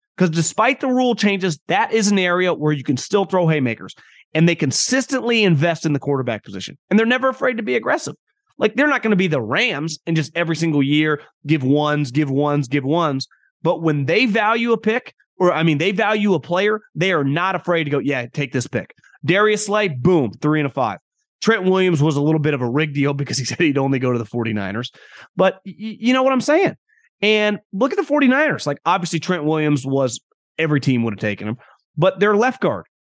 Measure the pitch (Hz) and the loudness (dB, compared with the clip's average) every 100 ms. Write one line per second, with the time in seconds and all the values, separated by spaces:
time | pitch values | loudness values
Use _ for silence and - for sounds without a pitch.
0 | _ - 180 160 156 - 233 277 269 254 | _ -2 0 0 0 0 0 0 0 2
1 | 254 220 208 196 180 147 - 185 226 220 | 2 2 0 0 -2 -4 -2 -2 0 0
2 | 202 202 180 175 180 165 151 147 127 131 | 2 2 2 2 0 0 0 -2 -2 -4
3 | - 202 190 185 165 151 127 110 95 - | 0 0 0 2 2 2 0 -4 -10 -20
4 | - - _ 160 165 165 143 - - 262 | -20 -20 _ 2 2 2 0 0 0 0
5 | - 262 226 233 202 147 170 160 160 139 | 0 -2 0 2 4 4 2 0 -2 -2
6 | 143 139 123 107 - 95 - - _ 202 | -2 -2 -2 -6 -8 -12 -14 -16 _ 2
7 | 226 254 262 - 262 220 208 247 226 302 | 2 2 0 -2 -4 -4 -4 -4 -2 -4
8 | - - _ _ _ - - - - 262 | -4 -12 _ _ _ -4 -2 2 0 2
9 | 220 190 185 147 107 156 240 143 160 156 | 2 2 2 0 -2 -2 -2 -2 -6 -6
10 | - 160 143 170 165 160 165 147 139 151 | -2 -2 -2 -2 -2 -2 0 0 2 2
11 | 156 147 - _ 143 156 131 147 147 147 | 2 -2 -6 _ -2 0 2 2 2 0
12 | 139 131 143 135 147 143 123 139 131 165 | -2 -2 0 0 0 0 -2 -4 0 0
13 | 160 135 - _ _ _ 160 170 160 147 | 0 -2 -8 _ _ _ -4 0 0 0
14 | 135 196 247 214 214 233 233 226 214 240 | 0 2 2 2 0 0 0 0 0 -2
15 | - - _ - 180 151 165 147 185 208 | -6 -16 _ 0 2 2 2 2 0 0
16 | 214 220 202 170 - 175 208 214 - 156 | 0 0 2 0 0 0 0 -2 -6 -2
17 | 185 170 139 151 185 180 - 170 147 143 | 0 2 0 0 -2 -2 -2 -2 0 -2
18 | 139 135 120 - 131 131 127 117 87 _ | -2 -4 -4 -6 -4 -4 -4 -6 -8 _
19 | _ _ 143 185 214 208 208 208 202 131 | _ _ 0 2 2 0 0 -2 -2 0
20 | 160 175 117 - 151 156 139 - 117 90 | 2 4 2 -2 0 0 0 -2 -4 -4
21 | _ _ _ _ - 220 185 185 185 160 | _ _ _ _ 0 2 2 2 2 2
22 | 156 143 147 160 151 143 123 139 156 143 | 2 2 0 0 0 -2 -2 -2 -2 -2
23 | 139 143 139 139 120 - 165 139 135 135 | -2 -2 -4 -6 -6 -2 0 0 0 0
24 | 127 120 110 120 113 107 98 104 127 - | 0 -2 -4 -6 -4 -4 -4 -6 -10 -14
25 | - - - - 185 - 190 180 220 - | -20 -20 -10 0 0 0 -10 -14 -14 -4
26 | 233 262 262 262 220 311 392 - _ _ | 0 2 2 0 2 2 0 -2 _ _
27 | _ _ 208 214 208 208 - 190 262 370 | _ _ 0 2 2 -2 -6 -2 -2 -2
28 | 320 294 269 262 311 123 - 143 160 185 | 0 2 2 2 0 -2 -4 -4 -2 -2
29 | 175 165 - 180 151 156 151 147 131 135 | -2 -4 -2 -2 0 0 2 0 0 0
30 | 131 117 - _ _ - 160 147 135 123 | 0 -4 -12 _ _ -4 0 0 2 0
31 | 117 101 107 101 104 120 - _ _ - | 0 -2 -4 -4 -6 -8 -12 _ _ 0
32 | 185 185 208 208 247 - 175 101 - _ | 0 2 2 2 0 0 -2 -4 -8 _